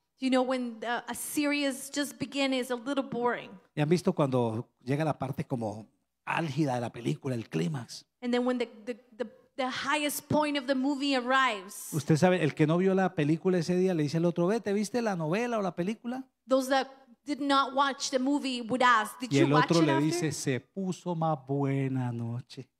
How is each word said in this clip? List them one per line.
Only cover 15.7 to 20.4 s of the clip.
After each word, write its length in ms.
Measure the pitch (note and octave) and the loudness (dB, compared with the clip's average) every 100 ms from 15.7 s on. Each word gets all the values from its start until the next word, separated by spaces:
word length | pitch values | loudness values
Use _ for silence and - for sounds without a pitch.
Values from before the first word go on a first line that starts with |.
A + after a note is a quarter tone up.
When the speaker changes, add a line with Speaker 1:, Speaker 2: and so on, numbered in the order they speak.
| F3 | -2
Speaker 2:
película?" 500 | F3 A3+ A#3+ B3+ - _ - | -4 -6 -8 -10 -10 _ 0
Speaker 1:
those 180 | C4 B3+ | 0 2
that 180 | C4+ C4 - - - - | 0 0 -8 -20 -16 -8
did 140 | C4+ | -4
not 340 | C#4+ C#4 B3+ | 2 2 2
watch 360 | C4 C#4 C4 - | 2 0 0 -2
the 100 | C4 | 0
movie 420 | B3+ C#4+ B3+ B3 | 2 0 0 -4
would 180 | A3 B3 | -4 2
ask, 340 | B3 A3+ G#3+ - | 4 4 2 -6
"Did 100 | B3 | 0
Speaker 2:
Y 80 | C#3 | 4
Speaker 1:
you 60 | C#3 | 6
Speaker 2:
el 80 | |
Speaker 1:
watch 120 | D3 D#3 | 6 6
Speaker 2:
otro 80 | E3+ | 4
Speaker 1:
it 60 | D#3 | 4
Speaker 2:
le 60 | |
Speaker 1:
after?" 120 | C#3 D#3 | 4 2
Speaker 2:
dice, 260 | F4 D#3+ | 0 -2
"Se 260 | D3+ | -2